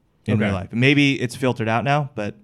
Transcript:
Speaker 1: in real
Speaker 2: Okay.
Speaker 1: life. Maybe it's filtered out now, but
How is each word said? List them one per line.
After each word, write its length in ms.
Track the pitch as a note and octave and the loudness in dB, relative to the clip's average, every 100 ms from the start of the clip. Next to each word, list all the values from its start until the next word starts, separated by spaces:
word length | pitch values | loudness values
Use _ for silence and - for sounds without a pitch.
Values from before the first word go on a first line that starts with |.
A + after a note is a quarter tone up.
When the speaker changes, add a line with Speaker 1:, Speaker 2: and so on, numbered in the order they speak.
| _ _ - | _ _ -2
Speaker 1:
in 120 | G#2+ | 0
real 100 | G2+ | 0
Speaker 2:
Okay. 40 | |
Speaker 1:
life. 180 | F#2 F#2 | -4 -4
Maybe 480 | A#2 C3 C#3+ C#3+ C3+ | 2 4 4 2 0
it's 140 | A#2+ | -4
filtered 340 | C3+ C3 A#2+ A2 | -2 -2 -2 -2
out 140 | A#2 | 0
now, 280 | C#3 D3 C3+ | 0 0 -2
but 220 | A2 G2+ - | -6 -8 -10